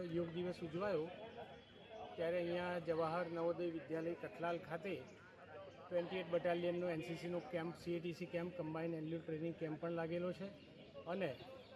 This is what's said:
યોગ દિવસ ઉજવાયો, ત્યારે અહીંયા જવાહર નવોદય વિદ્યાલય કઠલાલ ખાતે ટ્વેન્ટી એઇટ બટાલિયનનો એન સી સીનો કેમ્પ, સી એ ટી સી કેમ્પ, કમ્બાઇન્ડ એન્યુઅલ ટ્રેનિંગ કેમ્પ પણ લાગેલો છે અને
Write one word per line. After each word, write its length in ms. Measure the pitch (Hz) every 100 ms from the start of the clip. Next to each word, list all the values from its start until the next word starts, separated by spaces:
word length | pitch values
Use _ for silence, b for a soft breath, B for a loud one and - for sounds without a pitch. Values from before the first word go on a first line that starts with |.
| 180
યોગ 160 | 165 165
દિવસ 300 | 165 180 170
ઉજવાયો, 460 | 170 160 208 170 165 214 220 226 220 - - - - - - -
ત્યારે 220 | 165 180
અહીંયા 400 | 170 175 180 180
જવાહર 480 | 165 160 165 170 170
નવોદય 380 | 170 170 165
વિદ્યાલય 500 | 175 165 - 160 165
કઠલાલ 440 | 170 151 - 165 170
ખાતે 440 | 143 165 196 151 123 - - - - - - - -
ટ્વેન્ટી 280 | 175 175 185
એઇટ 140 | 175
બટાલિયનનો 560 | 170 175 175 175 175 180
એન 120 | 160
સી 160 | 156 165
સીનો 240 | 170 175
કેમ્પ, 340 | 165 175 170 156
સી 120 | 180 170
એ 40 |
ટી 120 | 170
સી 140 | 165 175
કેમ્પ, 300 | 170 175 175
કમ્બાઇન્ડ 380 | 160 160 170
એન્યુઅલ 280 | 165 156 165
ટ્રેનિંગ 320 | 160 160 165
કેમ્પ 260 | 165 160 151
પણ 100 | 170
લાગેલો 420 | 170 165 175 180
છે 160 | 175 196 196 - - - - 160
અને 300 | 190 170 123 - - -